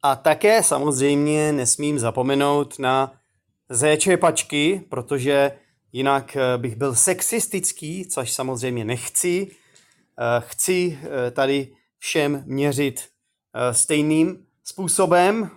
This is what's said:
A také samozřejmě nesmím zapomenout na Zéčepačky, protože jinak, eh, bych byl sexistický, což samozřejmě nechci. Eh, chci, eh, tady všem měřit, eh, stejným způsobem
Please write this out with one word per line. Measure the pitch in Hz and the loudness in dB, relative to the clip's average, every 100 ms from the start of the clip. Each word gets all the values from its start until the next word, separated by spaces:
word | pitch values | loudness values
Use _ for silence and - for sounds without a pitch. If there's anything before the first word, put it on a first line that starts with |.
A | 143 135 | 0 2
také | - 151 208 220 | 2 4 4 4
samozřejmě | - 139 147 135 139 143 147 151 151 | 4 0 0 2 2 2 2 2 0
nesmím | 147 123 - 147 147 | 0 0 -2 -2 -2
zapomenout | 117 113 127 139 143 143 143 - | -2 -2 0 2 2 2 -2 -4
na | 131 131 135 - _ _ _ _ _ | 0 0 0 -6 _ _ _ _ _
Zéčepačky, | 127 147 151 185 175 175 156 - 147 147 190 - | -2 2 2 2 4 4 2 -4 0 0 0 -6
protože | 127 117 143 127 143 139 139 _ _ _ | -10 -4 -4 2 2 2 0 _ _ _
jinak, | 123 139 139 127 139 | -4 0 0 -2 -2
eh, | 127 123 | 0 0
bych | 123 110 | -4 -4
byl | 139 | -2
sexistický, | 120 - 180 - 226 - 196 175 - 151 175 185 | 0 0 0 -2 -4 -2 -4 -4 -6 -10 -10 -8
což | - 120 | -6 -6
samozřejmě | - 131 127 127 123 | -6 -4 -4 -4 -4
nechci. | 110 120 - - 180 175 196 | -4 -6 -4 -2 0 -2 -4
Eh, | - _ _ _ _ _ - 120 120 117 | -12 _ _ _ _ _ -6 -2 -2 -2
chci, | - - 185 180 147 | -6 -2 0 0 -4
eh, | 165 143 123 | -8 -4 -4
tady | 123 135 139 135 _ _ _ | 0 0 0 -2 _ _ _
všem | - 165 143 143 139 | -4 0 0 -2 -4
měřit, | 135 143 131 143 131 - _ _ _ _ | -2 -2 0 -2 -4 -14 _ _ _ _
eh, | 120 123 | -4 -2
stejným | 113 - 151 151 156 160 180 _ _ | 0 0 2 2 2 2 0 _ _
způsobem | - - 185 - 185 175 180 220 196 | -18 -8 -4 0 4 6 4 2 -2